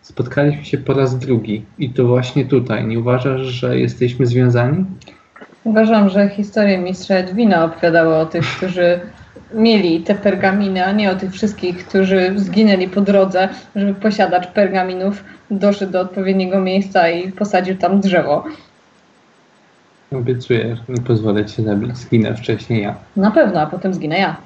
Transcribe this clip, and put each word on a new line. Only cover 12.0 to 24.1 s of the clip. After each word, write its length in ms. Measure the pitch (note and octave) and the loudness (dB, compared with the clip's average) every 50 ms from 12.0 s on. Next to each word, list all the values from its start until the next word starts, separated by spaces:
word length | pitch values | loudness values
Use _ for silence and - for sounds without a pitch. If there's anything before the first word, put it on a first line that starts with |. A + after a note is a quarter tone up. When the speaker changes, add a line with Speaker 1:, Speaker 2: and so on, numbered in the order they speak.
| F#3+ F#3 G3 F#3+ F#3 F#3 G3 | 2 4 2 2 2 2 0
Speaker 2:
zginęli 520 | G#3 G3 F3+ F3+ G#3 A3 G#3 G3 F#3 F#3 F#3 | -2 -2 0 2 4 4 4 4 2 0 -2
po 120 | - G3+ | 0 0
drodze, 480 | G3+ G3 G3+ G3 F#3+ F#3+ F#3 F#3 F#3+ G3 - - - - _ | 2 4 4 4 4 4 2 0 0 0 -2 -12 -18 -10 _
żeby 180 | G3+ G3+ G3+ G3 | -2 -2 -2 -2
posiadacz 520 | - - A3 G3+ - F#3+ E3+ F3 F3+ F3+ | 0 0 -2 2 2 2 2 2 0 -2
pergaminów 800 | - - G#3+ G3+ F#3 F#3+ F#3+ F#3 F#3 F#3 F#3 F#3 G3+ G3+ - - - - - _ _ | -2 0 0 0 2 2 -2 -2 -2 -4 -4 -4 -4 -4 -6 -12 -20 -20 -20 _ _
doszedł 420 | G#3 F#3+ G3 G3+ G3+ - G3 F#3 | -4 0 2 2 2 0 -4 -2
do 80 | F3+ F#3 | -2 -2
odpowiedniego 600 | F#3 F#3+ - G3 F#3+ F#3+ F#3+ F#3+ F#3 F3+ F#3+ G3 | -2 -2 -4 -4 -2 0 0 0 0 0 0 0
miejsca 480 | F#3+ F#3 F#3+ G3 F#3+ - - F#3+ E3+ E3+ | 0 0 0 -2 -2 0 2 2 2 2
i 220 | F3 F3 F3+ F#3+ | 0 -2 -6 -8
posadził 440 | F#3+ - G#3 G3+ - F#3 F#3 F3+ F#3 | -6 -6 -4 0 0 0 0 -2 -2
tam 240 | - - F3 G3 G3+ | -2 0 2 2 2
drzewo. 440 | F#3+ G3 F3+ E3+ C#3 C3+ D3 F3 - D#4 D#4 - - _ _ _ _ _ _ _ _ _ _ _ _ _ _ _ _ _ _ _ _ _ _ _ _ _ _ _ _ _ | 2 4 2 2 2 2 -2 -2 -2 -8 -14 -14 -20 _ _ _ _ _ _ _ _ _ _ _ _ _ _ _ _ _ _ _ _ _ _ _ _ _ _ _ _ _
Speaker 1:
Obiecuję, 640 | C#3 C3 A#2+ B2+ B2+ A#2+ - - B2 A2 G#2+ A2+ A#2 | -8 -6 -4 -4 -4 -4 -2 -2 0 0 0 -2 -6
że 60 | A#2 - - B2+ | -8 -8 -6 -6
nie 80 | A#2 | -6
pozwolę 420 | A#2 - A#2+ A2 A2 A2 G2 G#2+ G#2 | -2 0 0 0 0 0 0 0 -2
cię 180 | G#2 - - | -4 -4 -4
zabić. 340 | A2 G#2+ G2+ G2+ A2+ B2 B2 | -2 -2 -2 -2 -2 -4 -8
Zginę 380 | - - - - A#2 G#2+ A2+ A2+ | -10 -6 0 0 0 2 0 -4
wcześniej 460 | - - - A2+ G#2 - - A#2+ A2 | -6 -4 -4 -4 -4 -4 -4 -4 -2
ja. 120 | G2+ G2+ F#2+ - - - _ | -2 -4 -8 -10 -16 -8 _
Speaker 2:
Na 140 | G3+ F#3+ G#3+ | 0 0 4
pewno, 300 | G3+ E4 D4 G#3 F3 D#3+ | 4 4 2 4 2 0
a 60 | D3+ | -2
potem 280 | D3+ - F3+ - F#3+ F#3 | -2 -4 -6 -4 -4 -4
zginę 240 | E3 D#3+ D3+ | -4 -4 -4